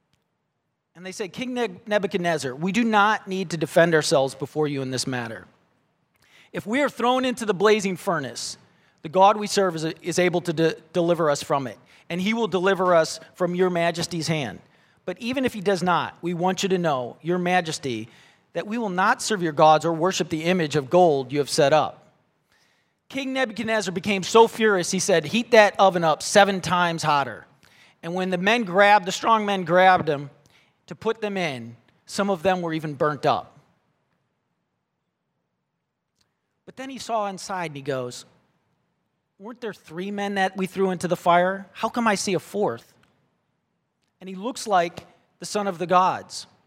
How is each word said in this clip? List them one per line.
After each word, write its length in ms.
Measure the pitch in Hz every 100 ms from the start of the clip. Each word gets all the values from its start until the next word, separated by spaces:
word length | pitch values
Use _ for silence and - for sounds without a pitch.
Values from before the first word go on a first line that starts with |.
| _ _ _ _ _ _ _ _ _ 160
And 80 |
they 80 | 185
said, 220 | 185 196
"King 220 | - 254 247
Neb-, 320 | 226 180 -
Nebuchadnezzar, 680 | 208 190 196 175 160 135
we 180 | 131 180
do 120 | 196
not 440 | 226 214 208 208 -
need 220 | 190 175
to 60 | 170
defend 380 | 156 180 165 160
ourselves 400 | 143 147 135 -
before 320 | 143 151 151
you 160 | 143
in 80 | 131
this 160 | 127 135
matter. 400 | 123 117 104 - _ _ _ _ _ _ _ _ _ _
If 160 | 175 190
we 140 | 247
are 80 | 269
thrown 360 | - 240 254 254
into 200 | 240 214
the 100 | 180
blazing 420 | 214 214 196 180
furnace, 600 | - 165 127 117 - - _ _ _ _
the 80 | 165
God 280 | 185 196 214
we 100 | 208
serve 280 | - 190 160
is, 100 | 156 -
is 160 | 175 165
able 220 | 180 170
to 120 | 175
de-, 220 | 160 165 - -
deliver 400 | 180 170 170 156
us 100 | 139
from 240 | - 147 127
it, 140 | 101 _ _ -
and 140 | 170
he 140 | 190 226
will 120 | 220
deliver 460 | 185 185 185 185
us 260 | 170 156 - -
from 220 | - 175 180
your 160 | 185
majesty's 560 | 175 170 170 165 170 151
hand. 320 | 160 120 85 _ _ _ _ -
But 120 | 180
even 240 | 233 262 254
if 80 |
he 80 | 220
does 220 | 185 190
not, 340 | 180 165 120 -
we 120 | 170
want 300 | 175 185 190
you 60 | 196
to 80 | 185
know, 400 | 170 135 123 -
your 160 | 160 180
majesty, 720 | 180 180 165 147 139 113 113 - _ _ _
that 120 | 170 185
we 100 | 233
will 120 | 214
not 320 | 180 202 254
serve 220 | - 214
your 80 | 170
gods 320 | 147 156 156
or 80 | 156
worship 380 | 170 180 185 165
the 160 | 160 165
image 300 | 185 156 147
of 140 | 131
gold 420 | 180 175 139 127
you 80 | 143
have 100 | 135
set 240 | - 143
up." 260 | 151 113 - _ _ _ _ _ _ _ _ _ _ _
King 240 | 262 269
Nebuchadnezzar 580 | 262 254 208 220 220 185
became 320 | 185 196 196
so 240 | 170 226 226
furious, 440 | - 220 196 170
he 80 | 185
said, 260 | - 170 147
"Heat 260 | 220 233
that 260 | 226 202 -
oven 260 | 196 180
up 200 | 165 147
seven 380 | - 208 196 196
times 420 | 156 180 175 165
hotter." 420 | 151 143 131 98 - _ _ _ _ _
And 120 | 170
when 160 | 180 185
the 80 | 180
men 260 | 190 240
grabbed, 420 | 196 180 202 208 180
the 60 |
strong 340 | - 233 220 208
men 200 | 196 170
grabbed 400 | 180 185 180 160
them 240 | 143 143 _ _ _ _ _ -
to 80 | 175
put 260 | 220 -
them 160 | 208 196
in, 380 | 170 127 117 120 _ _ -
some 240 | - 202
of 140 | 185
them 180 | 180 185
were 120 | 170
even 200 | 160 156
burnt 320 | 135 151 143 151
up. 340 | 110 - _ _ _ _ _ _ _ _ _ _ _ _ _ _ _ _ _ _ _ _ _ _ _ _ _ _ _ _ _ _ _ -
But 100 | 208
then 140 | 262
he 80 | 254
saw 300 | - 233 202
inside 440 | 190 - 190 165
and 40 | 143
he 60 |
goes, 440 | 135 131 123 - - _ _ _ _ _ _ _ _ _ _ _
"Weren't 240 | 196 247
there 120 | 220
three 380 | - - 160 190
men 240 | 202 202 202
that 200 | 190 190
we 100 | 185
threw 260 | 185 190
into 160 | 180 175
the 100 | 170
fire? 500 | 180 175 180 196 196
How 160 | - 220
come 180 | 247 226
I 80 | 196
see 180 | -
a 60 | 170
fourth? 540 | - 202 185 117 - _ _ _ _ _ _ _ _ _ _ _ _ _
And 80 | 185
he 60 | 185
looks 300 | 220 - 226
like 400 | 185 175 175 - _ _ -
the 60 | -
son 220 | 208 202
of 100 | 165
the 100 | 170
gods." 600 | 180 185 120 95 - - _